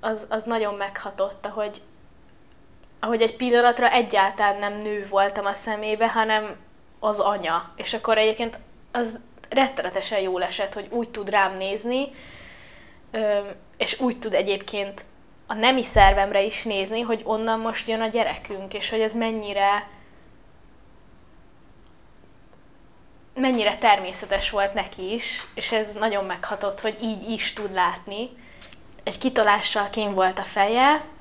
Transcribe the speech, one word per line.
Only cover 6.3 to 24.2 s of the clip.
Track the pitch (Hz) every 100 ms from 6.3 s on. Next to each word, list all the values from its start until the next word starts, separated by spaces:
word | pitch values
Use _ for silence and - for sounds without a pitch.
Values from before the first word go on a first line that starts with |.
| 214 214 - - - - -
az | 214 208
anya. | 202 208 165 170 - -
És | -
akkor | 226 233 220
egyébként | 220 220 233 - - - -
az | 247 233 220 - - -
rettenetesen | 262 262 269 180 190 190 208
jól | 190 185
esett, | 175 - 202
hogy | 208 190
úgy | 240 233
tud | 226 202
rám | 208 190 190
nézni, | 190 208 226 254 285 - - - - - - - - - -
ö, | 220 214 202 202 - - -
és | 233 -
úgy | 254 240
tud | 220
egyébként | 185 196 196 196 208 196 196 - - - - -
a |
nemi | 214 233 262
szervemre | 233 220 196 202 196 202
is | 202 -
nézni, | 226 196 190 220
hogy | 233 220
onnan | - 220 226 226
most | 226 220 -
jön | 220
a | 226
gyerekünk, | 226 220 - - 196 190
és | 202 -
hogy | 226
ez | 220
mennyire, | 226 226 220 208 202 196 202 - - - - - - - - - - - - - - - - - - - - - - - - - - - - - - - - - - -
mennyire | 262 262 240 208 202
természetes | 233 202 185 190